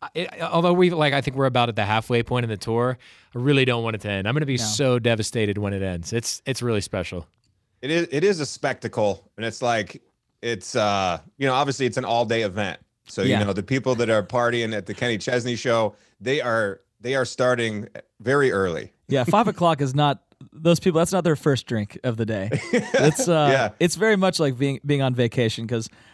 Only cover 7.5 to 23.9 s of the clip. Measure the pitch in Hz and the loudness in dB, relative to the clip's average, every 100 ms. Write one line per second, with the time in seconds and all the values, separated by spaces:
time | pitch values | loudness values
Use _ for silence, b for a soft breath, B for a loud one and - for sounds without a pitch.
7.5 | _ _ _ 135 165 170 139 196 175 139 | _ _ _ -2 -2 0 0 2 0 -4
8.5 | - 139 127 113 - 104 92 _ - 113 | -4 -6 -4 -6 -2 0 -2 _ -8 -8
9.5 | - 123 113 101 - _ _ _ - 117 | -4 0 0 -2 -10 _ _ _ -10 -8
10.5 | 107 - 123 104 101 92 82 - - 139 | -6 -4 0 0 2 0 -2 -8 -4 -2
11.5 | 127 139 131 127 127 113 117 113 117 104 | 0 0 0 -2 -2 -2 0 0 0 -2
12.5 | 95 98 - _ _ - - 127 120 101 | -4 -6 -8 _ _ -12 -2 0 2 0
13.5 | 98 92 131 131 120 113 110 95 127 120 | -2 -2 -2 0 0 2 2 0 0 0
14.5 | 120 113 107 92 104 123 110 - 123 120 | 0 -2 -6 -8 -6 -4 -2 -2 -2 -2
15.5 | 117 127 113 107 - b b 104 147 120 | -4 0 2 0 -4 b b -4 -2 0
16.5 | 113 101 92 _ _ 120 135 123 - 127 | 0 -2 -6 _ _ -4 -2 -2 0 2
17.5 | 123 113 104 120 - - - 113 143 135 | 2 0 -4 -10 -14 -20 -8 0 4 4
18.5 | 98 95 78 - _ - 135 120 202 220 | 2 0 -2 -8 _ -4 -2 2 2 2
19.5 | - 170 147 139 139 147 127 _ - - | 2 2 2 0 2 2 0 _ -20 -20
20.5 | - 165 165 190 160 170 185 170 143 156 | 0 2 4 4 2 2 2 2 2 2
21.5 | 131 - 113 101 - 127 113 110 107 98 | 0 0 -4 -4 -4 -4 -2 -2 -2 -2
22.5 | 131 - - - - 151 156 254 160 143 | -4 -2 -2 0 2 4 2 2 4 4
23.5 | 135 107 - 175 | 4 0 0 0